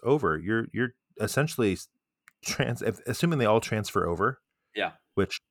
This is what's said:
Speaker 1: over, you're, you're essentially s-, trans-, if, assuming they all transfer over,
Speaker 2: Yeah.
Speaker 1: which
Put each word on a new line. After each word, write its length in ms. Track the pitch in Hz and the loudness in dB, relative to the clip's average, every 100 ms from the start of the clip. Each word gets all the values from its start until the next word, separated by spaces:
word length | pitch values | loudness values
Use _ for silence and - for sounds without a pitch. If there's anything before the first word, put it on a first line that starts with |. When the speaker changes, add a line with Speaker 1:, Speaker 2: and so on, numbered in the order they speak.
Speaker 1:
over, 340 | 117 147 95 78 | 0 2 2 0
you're, 300 | 87 113 113 | 0 -2 -2
you're 200 | 104 123 - _ - | -4 -4 -6 _ -6
essentially 520 | 107 131 156 - 107 | -2 0 0 2 0
s-, 140 | 87 - _ _ _ - _ | 0 -6 _ _ _ -20 _
trans-, 380 | - - 120 120 | -6 -2 -2 -2
if, 180 | 107 98 120 | -4 -4 -8
assuming 320 | 117 170 151 | -2 0 2
they 60 | 107 | 4
all 160 | 110 | 4
transfer 440 | - 110 104 98 85 | 2 -2 -2 0 0
over, 360 | 87 110 131 _ _ _ 104 | 0 0 -2 _ _ _ -4
Speaker 2:
Yeah. 180 | 92 - _ - | -4 -6 _ -2
Speaker 1:
which 240 | 95 - - | -2 -4 -12